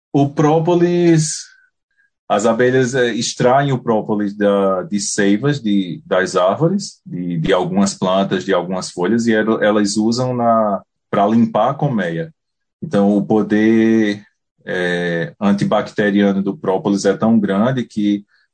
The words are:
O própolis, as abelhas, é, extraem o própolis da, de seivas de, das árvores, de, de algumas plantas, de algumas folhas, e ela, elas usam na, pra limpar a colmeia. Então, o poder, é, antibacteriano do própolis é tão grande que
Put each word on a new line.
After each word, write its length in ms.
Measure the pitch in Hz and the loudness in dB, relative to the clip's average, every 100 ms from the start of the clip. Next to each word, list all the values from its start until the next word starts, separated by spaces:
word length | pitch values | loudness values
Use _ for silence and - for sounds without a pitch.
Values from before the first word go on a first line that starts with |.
| _ | _
O 160 | 143 139 | 0 0
própolis, 1080 | 151 151 160 160 175 175 175 170 165 156 - - _ _ _ _ _ _ _ - | 2 2 2 2 2 2 2 4 4 2 -6 -14 _ _ _ _ _ _ _ -4
as 160 | 104 113 | 0 0
abelhas, 480 | 113 123 131 123 | 2 2 2 0
é, 180 | 131 120 | 0 -2
extraem 580 | 117 113 - 123 135 143 | -2 -6 0 2 2 2
o 100 | 131 | -2
própolis 540 | - 110 101 104 101 104 | -2 -2 -2 -4 -4 0
da, 460 | 101 101 98 92 | 0 2 2 0
de 180 | 85 101 | -4 -6
seivas 600 | 98 - 98 104 135 143 | -4 0 2 2 0 -2
de, 420 | 110 101 90 78 | -2 -2 -2 -8
das 320 | - 92 92 92 | -4 -2 0 2
árvores, 640 | 92 104 165 202 - - - | 0 2 0 -2 -6 -14 -14
de, 320 | 90 87 87 | -10 -6 -4
de 140 | 80 | 0
algumas 420 | 92 90 95 98 | 0 0 0 0
plantas, 500 | - 95 95 98 95 | 0 -2 0 0 -2
de 80 | 95 | -2
algumas 380 | 92 87 92 87 | -2 -2 -6 -8
folhas, 360 | - 90 117 117 | -4 -2 0 2
e 60 | |
ela, 320 | 110 110 110 | 0 2 0
elas 320 | 107 107 101 107 | 2 2 0 0
usam 380 | 110 120 127 | -2 -2 -2
na, 480 | 123 120 113 107 95 - _ _ | -2 0 2 0 -4 -8 _ _
pra 160 | 101 101 | 0 2
limpar 440 | 113 113 113 117 | 2 2 2 0
a 40 | |
colmeia. 580 | 135 143 113 87 82 80 _ _ _ _ _ | 0 -2 -2 -4 -6 -8 _ _ _ _ _
Então, 340 | 82 101 101 104 | -4 0 2 2
o 80 | |
poder, 1000 | 101 110 104 107 110 113 113 113 104 104 - _ _ _ | 2 0 2 2 2 4 4 2 0 -4 -10 _ _ _
é, 720 | - 92 90 87 87 85 82 - | -8 -4 -4 -4 -4 -4 -6 -4
antibacteriano 1000 | 101 101 101 107 104 - 104 101 101 98 | -2 0 0 -2 -2 -2 0 2 2 2
do 140 | 98 - | -2 -4
própolis 480 | 95 95 101 98 | -4 -2 0 0
é 120 | 98 95 | 0 0
tão 220 | 110 113 | 2 2
grande 440 | 98 95 120 131 | 2 0 0 -2
que 400 | 117 - 104 101 - _ _ | -6 -4 -2 -2 -6 _ _